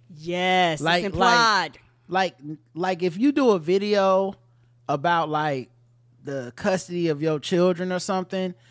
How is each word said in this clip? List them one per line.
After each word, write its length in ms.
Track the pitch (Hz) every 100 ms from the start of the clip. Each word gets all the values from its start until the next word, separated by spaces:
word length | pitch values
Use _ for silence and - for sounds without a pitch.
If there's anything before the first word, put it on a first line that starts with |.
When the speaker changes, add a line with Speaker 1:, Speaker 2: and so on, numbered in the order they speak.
| - 151
Speaker 1:
Yes, 640 | 160 175 185 185 175 151
Speaker 2:
Like, 240 | 156 175
Speaker 1:
it's 80 | 202
implied. 640 | 170 190 240 226 196 160 - _ _ -
Speaker 2:
like, 280 | 180 185 -
like, 180 | 147 156 _
like, 280 | 156 185 180
if 160 | 180 170
you 140 | 277
do 180 | 285 262
a 80 | 190
video 760 | 151 190 208 202 190 190 196 190 _ _ _ _ -
about, 400 | 143 170 170 156
like, 420 | 151 151 135 117 _ _ _ _ _
the 280 | 143 139 123 -
custody 520 | 208 185 - 175 170
of 140 | 143
your 160 | 160 151
children 540 | - 175 180 175 185
or 60 | 180
something, 540 | - 185 185 190 185 - _